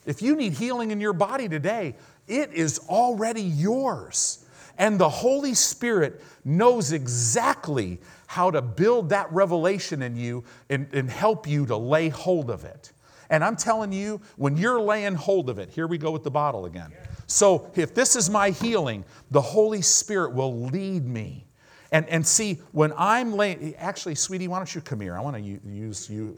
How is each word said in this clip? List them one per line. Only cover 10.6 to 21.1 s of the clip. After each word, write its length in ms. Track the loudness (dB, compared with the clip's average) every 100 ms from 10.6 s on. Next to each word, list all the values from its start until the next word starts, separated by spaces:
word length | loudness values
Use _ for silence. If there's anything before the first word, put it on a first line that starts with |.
| -4
and, 240 | -4 -2
and 160 | -4 -4
help 380 | 0 0 0 -2
you 180 | -2 0
to 100 | -2
lay 320 | 2 2 2
hold 400 | -2 0 0 0
of 140 | -6 -10
it. 260 | -18 -20 _ _ -14 0
And 140 | 2
I'm 120 | 2 0
telling 380 | 0 0 0
you, 260 | -4 -4 -8 -10 -2
when 220 | 0 2
you're 240 | 2 2
laying 340 | 2 2 0 -2
hold 340 | 2 2 2
of 100 | -4
it, 100 | -6
here 180 | -4 -2
we 100 | -2
go 140 | -2
with 120 | -4
the 60 | -2
bottle 360 | 0 0 -2 -8
again. 260 | -10 -14 -16 -16 -16 -2
So 460 | 4 6 6 2 -2
if 200 | 0 2
this 220 | 4 4
is 120 | 2
my 200 | 2 2
healing, 560 | 2 0 0 0 -4 -10 -18 2
the 100 | 2
Holy 400 | 4 4 4 4
Spirit 520 | 2 2 2 -2 0
will 320 | 0 -2 -2 -4
lead 400 | -4 -2 -4
me. 420 | -2